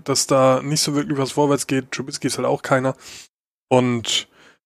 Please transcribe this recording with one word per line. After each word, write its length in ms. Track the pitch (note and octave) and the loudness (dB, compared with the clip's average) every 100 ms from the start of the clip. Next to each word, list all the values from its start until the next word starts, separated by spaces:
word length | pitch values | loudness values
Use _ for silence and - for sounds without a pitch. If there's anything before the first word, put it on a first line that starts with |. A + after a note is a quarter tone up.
dass 240 | - C3+ - | -2 -2 2
da 340 | C#3 C3 C3 | 4 6 4
nicht 200 | C#3 D#3 | 0 -2
so 140 | - C#3+ | 0 -2
wirklich 220 | D3 C#3 | -2 -2
was 140 | C3+ | -2
vorwärts 340 | D3 D3 C#3 - | 0 2 2 0
geht. 260 | C3+ C3 | -4 -4
Trubisky 360 | - C3 C#3+ C3+ | -10 -10 -6 -6
ist 100 | - | -2
halt 100 | B2 | -2
auch 140 | C#3 | -2
keiner. 360 | - C3+ C3 - - - - _ _ _ _ | 0 0 0 -4 -14 -20 -20 _ _ _ _
Und 580 | B2+ B2 A#2+ G#2 - - _ - _ | 2 4 -2 -2 -4 -4 _ -20 _